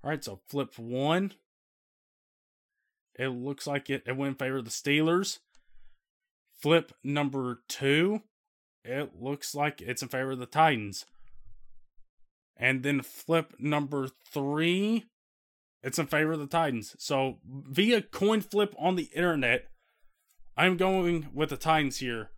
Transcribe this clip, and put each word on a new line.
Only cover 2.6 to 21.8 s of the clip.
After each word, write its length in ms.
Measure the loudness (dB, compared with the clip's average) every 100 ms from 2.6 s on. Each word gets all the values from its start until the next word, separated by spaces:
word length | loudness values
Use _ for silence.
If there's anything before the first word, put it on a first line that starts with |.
| _ _ _ _ _ -6
It 100 | -4
looks 380 | -4 -6 -8 -4
like 220 | -4 -2
it, 140 | -6 -4
it 120 | -4
went 140 | -2
in 20 |
favor 240 | -2 -4 -4
of 80 | -6
the 40 |
Steelers. 680 | -6 2 4 4 4 2 -6 _ -20 _ -20 -20 -20 _ _ _ _ _ _
Flip 320 | 4 4 4 -10
number 600 | -4 0 0 -2 -4 -6 _
two, 520 | -2 2 4 4 0 -6 _ _ _ _ _
it 280 | -8 -6 -6 -8
looks 360 | -8 -6 -6
like 260 | -2 -2 -2
it's 220 | -8 -6
in 60 | -4
favor 240 | -4 -4
of 60 | -4
the 80 | -4
Titans. 600 | 4 4 4 -2 -8 -14 -18 -18 -16 -14 -16 -16 -18 -20 -20 -20 _ -20 _ _ _
And 260 | 0 2
then 180 | 0 0
flip 540 | -2 -14 2 2 2 -4
number 500 | 0 0 0 -2 -4 _ -8
three, 760 | -4 -2 2 2 2 2 0 -4 _ _ _ _ _ _ _
it's 160 | -6 -4
in 80 | 0
favor 260 | 2 2
of 60 | 0
the 80 | -2
Titans. 480 | 0 0 -2 -6 -12
So 400 | -2 0 0 -4
via 580 | -14 -16 -6 2 4 4
coin 400 | 0 0 2 2
flip 320 | 2 0 0 2
on 180 | 0 0
the 140 | -2
internet, 540 | 0 2 2 2 2 -2 -20 _ _ -20 _ _ _ -12 2
I'm 200 | 4 4
going 540 | 2 4 2 0 -2
with 160 | -2 -2
the 80 | 0
Titans 400 | 2 4